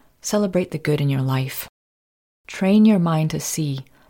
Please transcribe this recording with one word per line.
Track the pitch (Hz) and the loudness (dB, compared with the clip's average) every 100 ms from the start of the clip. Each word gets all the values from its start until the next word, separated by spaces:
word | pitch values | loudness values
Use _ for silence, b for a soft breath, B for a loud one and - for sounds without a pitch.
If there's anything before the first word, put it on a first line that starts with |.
| b b | b b
celebrate | - 208 202 180 180 | -4 -2 0 0 -2
the | 151 | -4
good | - 147 | -2 0
in | 143 | 0
your | 135 | 0
life. | 131 131 131 - - _ _ _ _ _ _ _ - | 0 -2 -4 -8 -16 _ _ _ _ _ _ _ -16
Train | - 190 208 214 | -4 2 6 6
your | 202 | 4
mind | 170 160 156 | 2 0 -2
to | 156 | -4
see | - - 151 135 - b b | -8 -6 -4 -6 -10 b b